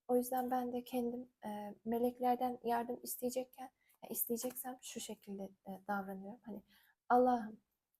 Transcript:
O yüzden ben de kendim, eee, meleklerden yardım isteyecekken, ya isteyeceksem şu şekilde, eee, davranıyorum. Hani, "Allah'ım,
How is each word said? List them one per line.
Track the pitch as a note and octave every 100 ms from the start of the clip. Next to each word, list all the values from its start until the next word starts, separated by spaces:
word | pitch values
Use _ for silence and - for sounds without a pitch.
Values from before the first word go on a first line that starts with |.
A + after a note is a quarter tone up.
| -
O | B3
yüzden | B3 B3+ B3
ben | B3+ B3
de | B3
kendim, | A#3+ B3+ A#3+ A#3+ B3+ _ G#3
eee, | G#3 G#3 G3+ A3+
meleklerden | A#3 B3 B3 B3 B3 B3+ A#3+
yardım | A#3 A#3 A#3+ A#3+
isteyecekken, | A#3 - B3 B3+ B3+ - B3+ _ _ _
ya | -
isteyeceksem | A3+ - A#3 B3 B3 B3+ C4
şu | - A3+
şekilde, | - G#3 G#3 G3 G3 - -
eee, | F#3+ -
davranıyorum. | G3+ G3 F#3+ G3 B3 A#3
Hani, | G3+ - - _ _ -
"Allah'ım, | B3 B3+ B3 G#3+ A3 _ _ _ _